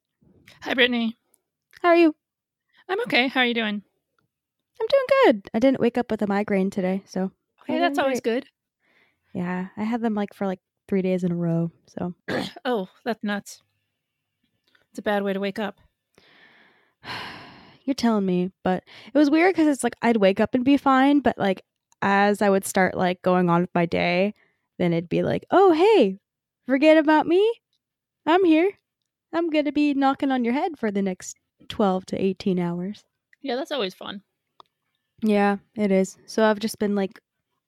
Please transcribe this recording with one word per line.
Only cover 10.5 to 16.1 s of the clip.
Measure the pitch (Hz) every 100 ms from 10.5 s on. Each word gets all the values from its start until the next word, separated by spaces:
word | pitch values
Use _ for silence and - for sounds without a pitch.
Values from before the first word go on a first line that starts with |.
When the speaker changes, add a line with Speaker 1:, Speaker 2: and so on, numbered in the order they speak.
| 185 _ _ -
Speaker 2:
three | 196
days | 185 185
in | 180
a | 170
row, | 170 165 170 - _
so. | - 180 - -
Speaker 1:
<clears throat> | - 185 -
Oh, | 269 240 185 _
that's | 254 220
nuts. | 208 202 - - _ _ _ _ _ _ _ _ _ _ _ _ _
It's | -
a |
bad | - 208
way | 202
to | 190
wake | 202 190
up. | 202 - _ _ _